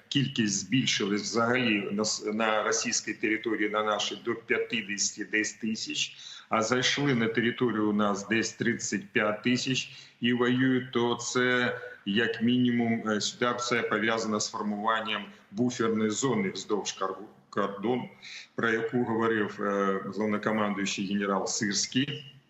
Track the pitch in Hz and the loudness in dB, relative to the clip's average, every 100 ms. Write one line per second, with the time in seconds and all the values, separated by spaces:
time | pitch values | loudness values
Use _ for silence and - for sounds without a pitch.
0 | - 143 127 - 107 95 - 131 110 - | -4 0 0 2 0 0 0 0 2 0
1 | 101 101 - 110 117 127 120 104 - 101 | 0 0 0 0 2 2 2 0 0 0
2 | 107 - 107 107 110 107 107 110 120 107 | 0 -2 -2 0 2 2 2 0 0 -2
3 | - 104 110 110 117 104 104 107 107 104 | -4 -2 0 0 0 0 0 0 0 0
4 | - 104 117 117 - 113 - 117 98 101 | -2 -4 -6 -4 -2 -2 0 -4 -4 -4
5 | - - 98 107 104 - 110 110 - 73 | -4 -6 -2 -2 -2 -4 -6 -4 -4 -4
6 | - - - - - 110 110 127 127 - | -6 -8 -18 -18 -2 0 2 2 2 2
7 | 143 120 110 - 113 - 123 107 107 104 | 2 2 2 2 0 2 0 2 2 2
8 | 104 98 98 113 107 - 110 113 - 104 | 2 0 0 0 0 -2 -2 -2 -2 -4
9 | 98 117 107 107 123 123 135 127 - - | -2 0 0 0 0 0 0 -4 -4 -12
10 | - - 120 123 123 127 131 127 131 120 | -20 -2 0 4 4 4 4 2 0 0
11 | 120 117 - 127 123 123 120 - - - | 2 0 -2 2 4 2 0 -2 -10 -8
12 | - 101 117 - 117 123 123 120 117 113 | 0 2 2 2 2 4 4 2 2 0
13 | 107 107 - - 123 120 - 120 113 107 | 0 0 -2 0 0 0 0 0 0 0
14 | 110 113 110 104 - - 104 104 110 110 | 2 0 0 -2 -2 -4 -4 -2 0 0
15 | 107 104 98 - - 101 123 120 113 107 | -2 -4 -6 -16 -10 -2 -2 0 0 2
16 | 107 107 135 110 95 90 - 104 92 - | 0 0 0 2 0 -4 -4 -2 -2 -4
17 | 95 95 104 - _ 113 98 98 117 127 | -4 -6 -14 -20 _ -2 -2 -2 -2 -2
18 | - - - - - - 117 113 151 127 | -4 -12 -18 -16 -12 -2 0 2 2 0
19 | 117 113 113 110 101 - 101 101 98 95 | 2 2 2 2 0 -2 -2 2 2 0
20 | 98 98 107 104 110 110 104 95 98 - | -2 -2 0 0 0 2 0 0 -2 -2
21 | 95 101 101 98 - - 104 98 - 131 | -2 0 0 0 0 -2 0 0 0 0
22 | 143 - - - | -2 -4 -12 -20